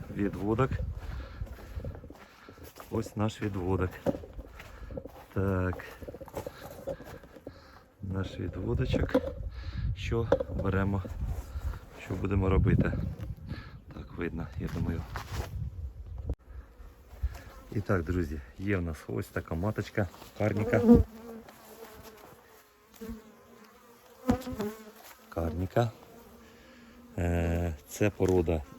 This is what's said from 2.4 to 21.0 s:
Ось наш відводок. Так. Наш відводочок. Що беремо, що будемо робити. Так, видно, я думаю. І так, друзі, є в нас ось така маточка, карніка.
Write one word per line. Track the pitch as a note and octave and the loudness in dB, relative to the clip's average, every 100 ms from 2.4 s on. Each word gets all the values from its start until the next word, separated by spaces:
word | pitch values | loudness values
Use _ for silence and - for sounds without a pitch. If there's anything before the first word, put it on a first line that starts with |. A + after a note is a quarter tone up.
| - - - - - | -20 -18 -18 -16 -6
Ось | - A2+ - | -4 -2 0
наш | G#2+ - | 0 0
відводок. | G#2+ G2 F2+ F#2 F2+ - - - - - - - - - - - - - - | -2 0 2 2 2 0 -2 -2 -4 -12 -12 -12 -16 -14 -12 -10 -12 -14 -6
Так. | - F#2+ F#2 F2+ F2 - - - - - - - - - - - F3 - - - - - - - - - - | 0 2 4 2 0 -6 -12 -12 -12 -10 -8 -8 -10 -14 -10 -8 -8 -10 -14 -16 -16 -16 -16 -20 -20 -20 -10
Наш | G2 F#2+ F#2 - | -4 -2 -2 -4
відводочок. | F2+ F#2 G2+ A#2 C3 - - - - - - - - - - - | -4 -2 0 2 2 2 4 4 2 -4 -6 -6 -6 -2 -2 0
Що | - A#2 A2+ - - - | 0 2 4 2 2 -2
беремо, | F#2+ F#2+ G2 G2 - - - - - - - - - - - | 2 2 2 2 -2 -4 -4 -4 -6 -4 -4 -6 -10 -12 -6
що | |
будемо | F#2+ F#2+ G2 F#2+ | -2 2 4 6
робити. | F#2+ F2+ E2+ - - - - - - - - - - - | 6 8 8 6 2 -2 -4 -6 -8 -8 -8 -10 -14 -14
Так, | - - E2 | -12 -10 -6
видно, | E2+ E2 E2 - | -4 -4 -6 -4
я | D#2+ - | -2 0
думаю. | - E2 - - - - - - - - - - - - - - - - - - - - - - - - - - - | 0 0 -4 -6 -6 -4 -4 -4 -6 -6 -8 -8 -10 -6 -4 -6 -8 -16 -16 -16 -20 -20 -20 -4 -4 -4 -14 -16 -4
І | A#2 | 0
так, | G2+ G2 | 4 4
друзі, | D#2+ F2+ D#2 D2+ - - | 4 2 2 -2 -8 -4
є | G2 G2 | 2 2
в | |
нас | E2+ D#2 - | 2 -4 -4
ось | A2+ G#2 | -4 -2
така | - - D#2+ | -4 -2 0
маточка, | G2+ G#2+ G2+ - G2 - - - | 0 0 -2 0 0 -2 -10 0
карніка. | G#2 G#2 A3+ B3+ A#3 A#3+ | 2 4 4 6 10 10